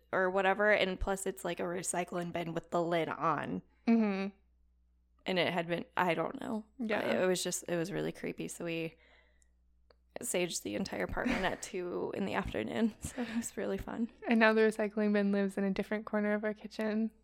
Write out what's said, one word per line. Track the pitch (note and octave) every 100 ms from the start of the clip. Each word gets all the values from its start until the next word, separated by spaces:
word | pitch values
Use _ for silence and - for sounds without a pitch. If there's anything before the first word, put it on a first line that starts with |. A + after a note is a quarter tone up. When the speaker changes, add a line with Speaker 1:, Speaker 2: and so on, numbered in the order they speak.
| -
Speaker 1:
or | F3+ F#3
whatever, | G3 F#3+ G3+ G#3
and | G#3 F#3+ F#3
plus | - F#3+ F#3+
it's, | F#3
like, | F3 F3
a |
recycling | F3+ E3+ - F3 F3 F3+ E3+
bin | E3+ E3
with | E3 -
the | F3
lid | E3+ E3+ D#3
on. | - D#3+ C#3+ - F#3 - _ -
Speaker 2:
Mm-hmm. | A3+ G#3+ F#3+ G3 - _ _ _ _ _ _ _ _ -
Speaker 1:
And | F3+
it | C#3+
had | F3 E3+
been, | E3+ - -
I | F3+ D#3+
don't | - -
know. | - A3 - -
Speaker 2:
Yeah. | A3 G#3 - -
Speaker 1:
It | F#3
was | F3+
just, | F3+ - -
it | E3+
was | E3
really | D#3 D#3
creepy, | - E3+ - D#3+
so | - E3+
we | E3 E3 - - - _ _ _ _ _ _ _ _ _ -
saged | - F3+ F3 -
the | F#3+ G3+
entire | G3 -
apartment | F3+ - B3 - F#3
at | -
two | - F#3 F3+ - - -
in | F#3+
the |
afternoon, | F#3+ - - A3 - A3 -
<laughs> |
so | - -
it | A3+ A3+
was | - -
really | G3 G3
fun. | - - A#3 - G#4
Speaker 2:
And | A3+
now | A3
the | A3
recycling | A3 G#3 G#3+ A3 G#3
bin | G#3 G3+
lives | G3+ G3 G3
in |
a | G3
different | F#3+ G3 G#3+ A3
corner | G#3+ G#3
of | G#3
our | G#3+
kitchen. | G#3+ G#3+ - A3 G#3+ A3 -